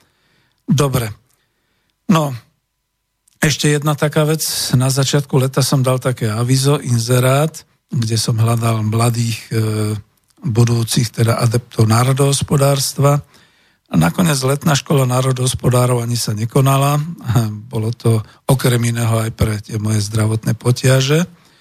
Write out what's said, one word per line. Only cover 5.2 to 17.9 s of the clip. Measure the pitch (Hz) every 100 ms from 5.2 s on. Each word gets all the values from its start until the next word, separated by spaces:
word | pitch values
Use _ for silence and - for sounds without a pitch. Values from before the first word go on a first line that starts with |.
| 139 143
leta | 127 131
som | 131 143 127
dal | 127
také | 131 120 113
avizo, | 107 123 131 135 143
inzerát, | - 120 113 127 127 135 160 - - _ -
kde | 165 113 110
som | - 113
hľadal | 113 117 113 113 107
mladých, | 110 120 117 117 110 -
e, | 113 110 107 107 107 - _ _ _
budúcich, | 175 113 117 117 113 - 120
teda | - 113 117
adeptov | 123 120 - - 110
národohospodárstva. | 110 123 135 139 139 - 156 139 139 131 - 139 147 - _ _ _ _ _ -
A | 180
nakoniec | 165 - 175 139
letná | 131 147 -
škola | 143 - 147 131
národohospodárov | 127 131 127 127 - - 123 123 123
ani | 117 120
sa | -
nekonala. | 104 113 - 135 139 139 147 156 170 -
<laughs> | 120 110 107 110
Bolo | 113 107